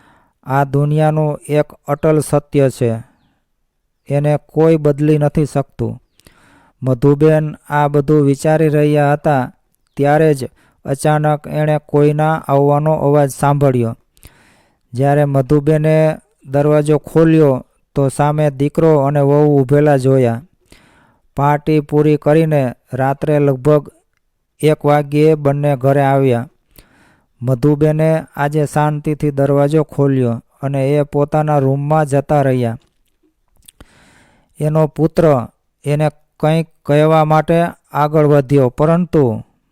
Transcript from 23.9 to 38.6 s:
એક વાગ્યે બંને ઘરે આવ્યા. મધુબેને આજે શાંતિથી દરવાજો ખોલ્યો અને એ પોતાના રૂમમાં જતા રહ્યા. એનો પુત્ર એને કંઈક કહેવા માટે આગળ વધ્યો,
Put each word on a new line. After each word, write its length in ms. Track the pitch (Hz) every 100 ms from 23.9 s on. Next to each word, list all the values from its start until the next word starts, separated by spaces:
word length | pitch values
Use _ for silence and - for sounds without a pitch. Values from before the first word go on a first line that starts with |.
| - _ _ _ _ _ _
એક 220 | 151 156 147
વાગ્યે 500 | 147 143 147 156 151
બંને 400 | 143 143 147 131
ઘરે 260 | 135 139
આવ્યા. 480 | 135 139 135 117 131 _ _ _ _ _ _ _ _ -
મધુબેને 840 | 120 123 147 147 151 156 160 160 - -
આજે 300 | 147 156 143
શાંતિથી 680 | 151 151 147 156 147 147
દરવાજો 520 | 139 139 139 143 156
ખોલ્યો 580 | 147 - 139 135 120 117 - _
અને 280 | 139 139 135
એ 140 | 147
પોતાના 540 | 143 143 143 156 151 147
રૂમમાં 480 | 135 139 143 156 147
જતા 360 | 139 - 147
રહ્યા. 360 | 135 127 117 113 _ _ _ _ _ _ _ _ _ - - _ _ _ _ _ _ -
એનો 280 | 151 156 156
પુત્ર 600 | - 160 - 156 131 - _ _ _
એને 260 | 139 147 151 - _ _
કંઈક 280 | 151 160 160 _ -
કહેવા 400 | 147 156 160 156
માટે 380 | 156 151 170 170 - _
આગળ 340 | 143 151 156 147
વધ્યો, 440 | 143 127 143